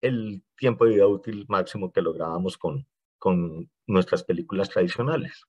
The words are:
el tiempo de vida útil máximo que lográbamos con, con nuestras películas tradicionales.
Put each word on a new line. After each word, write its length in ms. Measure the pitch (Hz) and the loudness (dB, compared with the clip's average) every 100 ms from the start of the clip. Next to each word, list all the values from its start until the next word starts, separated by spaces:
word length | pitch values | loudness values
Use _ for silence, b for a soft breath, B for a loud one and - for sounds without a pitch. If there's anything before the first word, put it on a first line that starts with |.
el 420 | 123 123 110 98 _ _ | 0 -2 -6 -10 _ _
tiempo 260 | 127 117 | 0 4
de 120 | 117 107 | 4 8
vida 120 | 98 | 6
útil 380 | 98 113 104 101 | 4 -4 -10 -4
máximo 460 | 98 90 107 92 | -2 -2 -6 -4
que 80 | 98 | -2
lográbamos 560 | 85 80 80 85 92 - | -2 -4 -4 -2 -4 -4
con, 280 | 82 71 - _ _ _ | -6 -6 -10 _ _ _
con 520 | - 90 85 80 85 _ - | 0 0 -2 -8 -16 _ 0
nuestras 380 | 95 90 87 | 0 2 -2
películas 460 | - 90 - 95 98 | -2 -6 -4 -4 -2
tradicionales. 760 | - 180 - 127 160 180 - | 0 0 0 -2 -2 -6 -16